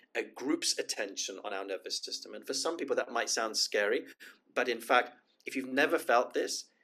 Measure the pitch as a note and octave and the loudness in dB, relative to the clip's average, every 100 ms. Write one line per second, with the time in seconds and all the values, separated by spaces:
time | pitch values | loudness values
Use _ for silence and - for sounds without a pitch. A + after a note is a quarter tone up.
0 | _ A#2 G#2+ - B2+ D#3+ - - C3+ - | _ -4 -4 -6 -2 0 0 0 -2 -4
1 | G2+ F#2+ - F#2+ - F#2+ G2 F#2 - - | -4 -4 -6 -6 -6 -6 -4 -6 -4 -8
2 | - - - G#2+ G#2 C3+ E3 E3+ C3+ A#2+ | -6 -10 -10 -12 -6 -2 -2 -2 0 0
3 | - A#2+ A2 - A2+ G#2 - A2 G#2 B2+ | 0 -2 0 0 0 0 2 2 4 2
4 | - - - - _ - B2 A2+ - B2 | -2 -14 -20 -20 _ -2 0 -2 4 4
5 | A#2+ - _ _ - - B2+ C3 D3+ D#3+ | 4 -6 _ _ -8 -6 -2 2 4 4
6 | - A#2+ B2+ D3 - - - _ | 6 4 4 0 -2 -4 -10 _